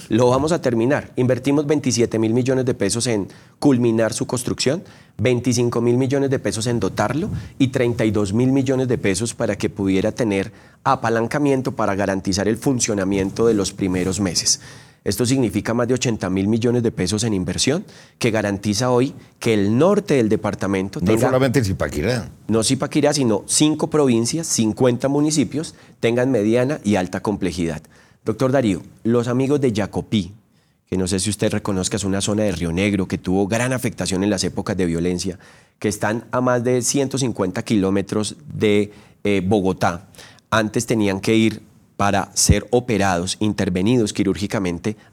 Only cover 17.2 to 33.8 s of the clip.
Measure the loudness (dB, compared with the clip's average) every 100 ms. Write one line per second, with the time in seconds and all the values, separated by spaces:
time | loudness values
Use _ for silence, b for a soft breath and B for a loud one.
17.2 | 0 -2 -2 -2 0 0 -4 B B B
18.2 | -2 0 0 -2 -2 0 2 2 2 -4
19.2 | B B 0 2 2 4 4 2 2 2
20.2 | 4 2 0 -4 -2 -2 -2 -2 2 2
21.2 | 2 2 2 2 0 0 -4 -2 -2 -2
22.2 | -6 -10 -2 0 2 0 -2 0 2 2
23.2 | 2 0 0 2 2 2 0 2 4 4
24.2 | 0 -4 -4 0 0 2 2 2 0 0
25.2 | 0 0 0 -2 -8 -12 B B 0 2
26.2 | 2 2 2 2 2 -2 0 0 0 -4
27.2 | -4 -2 -2 -2 -4 -4 -12 b b b
28.2 | -6 -2 2 2 2 0 -4 -6 0 0
29.2 | 2 0 0 0 0 0 -2 -4 -2 -2
30.2 | -2 -8 _ _ _ _ -6 -4 -2 -2
31.2 | -2 -2 -2 -2 -4 -4 -2 -4 -2 -2
32.2 | -2 0 0 -2 -2 0 0 0 -2 -4
33.2 | -2 0 0 0 -2 -2